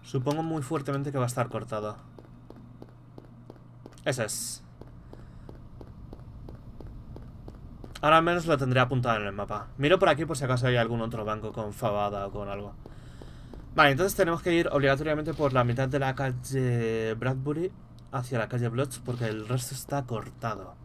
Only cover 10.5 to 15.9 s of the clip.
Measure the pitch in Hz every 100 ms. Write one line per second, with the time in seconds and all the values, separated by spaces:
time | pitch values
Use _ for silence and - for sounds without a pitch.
10.5 | 127 127 123 113 117 113 113 107 107 107
11.5 | 110 107 101 117 104 104 101 98 101 101
12.5 | 101 101 - - - - - - - -
13.5 | - - - 147 139 190 - 175 170 -
14.5 | 170 165 143 135 135 151 151 151 143 143
15.5 | 127 120 120 135